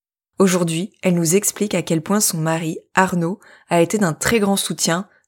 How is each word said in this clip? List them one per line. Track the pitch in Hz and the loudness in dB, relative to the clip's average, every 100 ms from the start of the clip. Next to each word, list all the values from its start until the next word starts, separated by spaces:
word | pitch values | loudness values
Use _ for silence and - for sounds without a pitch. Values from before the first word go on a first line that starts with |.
| _ _ _ - | _ _ _ 2
Aujourd'hui, | 190 180 170 165 196 _ | 2 4 0 -2 -6 _
elle | 190 175 | 0 2
nous | 165 190 | 2 0
explique | 208 - 208 185 | 0 -2 -2 -2
à | |
quel | 160 165 | -2 -2
point | 156 202 | 0 0
son | 208 165 | 0 -2
mari, | 160 165 165 175 - - | -2 -2 -4 -8 -4 0
Arnaud, | 190 180 165 208 - - - | 0 0 -2 -6 -12 -20 -2
a | 175 | 2
été | 170 214 | 2 2
d'un | 180 | 0
très | 156 - 233 | -2 -2 0
grand | 202 196 | 2 0
soutien | - 165 - 170 202 _ | -2 -4 -2 -2 -4 _